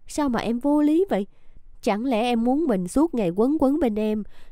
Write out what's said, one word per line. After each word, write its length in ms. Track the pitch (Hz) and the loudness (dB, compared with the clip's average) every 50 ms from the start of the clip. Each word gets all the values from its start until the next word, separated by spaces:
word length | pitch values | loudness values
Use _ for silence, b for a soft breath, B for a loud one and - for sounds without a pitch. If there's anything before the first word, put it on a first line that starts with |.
| - | -14
Sao 220 | - - 320 294 277 | -8 -4 -2 0 0
mà 100 | 233 - | 0 0
em 200 | - - 233 240 | -2 -2 -2 0
vô 220 | 247 285 294 302 | 0 2 2 4
lý 240 | 302 294 311 330 392 392 | 4 4 4 2 2 2
vậy? 180 | 233 190 202 - - - - - - - - - - - | 0 -2 -2 -4 -10 -18 -20 -18 -18 -18 -18 -18 -18 -4
Chẳng 240 | - 233 196 208 240 | -2 -2 0 0 0
lẽ 160 | 277 247 208 | 0 0 0
em 220 | 226 247 240 226 226 | 0 0 0 0 2
muốn 220 | 247 262 294 339 | 2 2 2 2
mình 200 | 285 214 190 180 | 0 0 0 -2
suốt 260 | 180 - 269 311 - - | 0 2 2 2 2 2
ngày 160 | 240 208 165 | 0 -2 0
quấn 280 | 175 196 226 269 302 311 | 2 2 2 2 2 2
quấn 200 | 277 262 285 330 | 2 2 2 2
bên 160 | 320 233 214 | 0 0 0
em, 280 | 214 214 214 214 220 202 b b b b b | 0 -2 -2 -2 -4 -6 b b b b b